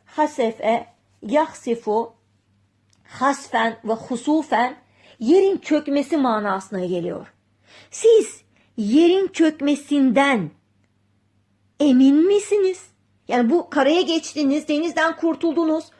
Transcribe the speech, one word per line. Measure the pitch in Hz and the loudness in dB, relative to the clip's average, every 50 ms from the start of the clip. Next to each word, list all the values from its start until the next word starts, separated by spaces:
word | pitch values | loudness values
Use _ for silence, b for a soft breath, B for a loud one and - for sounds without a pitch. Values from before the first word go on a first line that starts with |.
| _ | _
hasefe, | _ - 302 302 302 302 - 240 226 226 - - 214 226 - - - _ _ _ _ _ _ | _ -4 -2 -2 -2 -2 -2 -4 -4 -4 -4 -2 -2 -2 -2 -4 -10 _ _ _ _ _ _
yahsifu, | - 214 240 302 320 320 - - - 247 233 233 - 220 208 226 233 - - _ _ _ _ _ _ _ _ _ _ _ _ _ _ _ _ _ _ | -8 -2 -2 0 0 -2 -6 -10 -6 -6 -6 -4 -4 -4 -2 -2 -4 -6 -12 _ _ _ _ _ _ _ _ _ _ _ _ _ _ _ _ _ _
hasfen | _ - - 254 277 277 269 - - - 226 226 226 220 - - | _ -8 -4 -2 -2 -2 -4 -6 -6 -4 -2 -2 -2 -4 -6 -6
ve | 214 226 | -6 -6
husufen | 220 - - 254 233 - 302 302 320 - - 233 214 240 254 285 - b b b b b b b b | -6 -6 -8 -10 -6 -2 -2 -2 -2 -2 -2 -2 -2 -2 -2 -4 -10 b b b b b b b b
yerin | 214 233 339 392 381 392 381 | 0 2 4 4 4 2 0
çökmesi | - - - 302 302 302 294 277 285 277 285 339 | -2 -2 -2 -2 -2 0 -2 -4 -4 -2 -2 -2
manasına | 302 269 247 220 214 202 202 190 190 190 - 208 185 180 | 0 0 0 0 -2 -2 -4 -4 -6 -6 -8 -8 -8 -6
geliyor. | 175 185 175 170 180 - 185 - - _ _ _ _ _ b b b b b b b | -4 -4 -4 -6 -6 -8 -10 -12 -16 _ _ _ _ _ b b b b b b b
Siz | - - - 453 453 440 240 - - - _ _ _ _ _ _ _ | -8 0 4 6 6 6 4 0 -6 -18 _ _ _ _ _ _ _
yerin | - 214 202 233 302 339 349 359 381 392 | -6 -2 2 4 4 6 4 4 2 0
çökmesinden | - - - 330 311 302 - 277 294 294 277 - - 294 285 269 262 202 269 277 277 262 214 170 151 - _ _ _ _ _ _ _ _ _ _ _ _ _ _ _ _ _ _ _ _ _ _ _ _ - | -2 0 2 2 2 0 0 -2 -2 -2 -2 -2 -2 0 2 2 2 4 2 2 2 0 -2 -4 -6 -10 _ _ _ _ _ _ _ _ _ _ _ _ _ _ _ _ _ _ _ _ _ _ _ _ -2
emin | 294 294 254 254 269 269 277 302 330 | 2 2 4 6 6 6 6 4 4
misiniz? | 392 403 415 403 - 403 415 381 381 370 - - _ _ _ _ _ _ _ _ | 4 2 0 0 0 0 0 0 0 -2 -6 -12 _ _ _ _ _ _ _ _
Yani | - 233 247 240 226 | -4 -2 0 2 2
bu | 320 349 - - | 0 0 -2 -2
karaya | - 294 269 277 320 349 | -2 0 2 2 2 2
geçtiniz, | 359 277 320 320 320 - - 302 294 269 277 302 - | 0 0 -2 -4 -6 -6 -6 -4 -2 -2 -2 -2 -2
denizden | - 302 294 330 339 - 330 311 330 320 | -2 -4 -2 -4 -4 -2 -2 -2 -2 -2
kurtuldunuz, | - 330 330 311 - - 330 285 339 330 311 311 320 - - b | -2 -4 -4 -4 -2 -4 -4 -2 -2 -2 -2 -2 -4 -6 -10 b